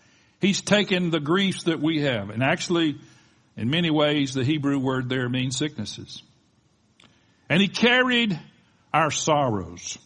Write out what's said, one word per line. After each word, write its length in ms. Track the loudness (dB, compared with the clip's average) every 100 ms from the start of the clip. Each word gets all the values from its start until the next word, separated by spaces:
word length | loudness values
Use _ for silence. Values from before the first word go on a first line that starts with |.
| _ _ _ _
He's 220 | 0 0
taken 500 | 2 2 2 0 0
the 100 | 0
griefs 440 | 0 0 0 -2
that 160 | -2 0
we 220 | 0 0
have. 260 | 0 -2 -4
And 140 | 0
actually, 580 | 0 0 0 0 0 -4 -12 -20 _ _ _ -6
in 140 | -2
many 200 | 0 2
ways, 440 | 2 2 2 0
the 100 | 0
Hebrew 340 | 0 0 0 0
word 300 | 0 -2 -2
there 200 | -2 -2
means 260 | -2 -2 -4
sicknesses. 640 | -4 -6 -10 -12 -16 -20 -20 _ _ _ _ _ _ _ -20 _ _ _ 0
And 140 | 2
he 60 | 2
carried 720 | 2 4 4 4 2 0 -2 -8 _ _ _ _
our 180 | 0 0
sorrows. 840 | 0 0 2 2 0 -4 -12 -14 -14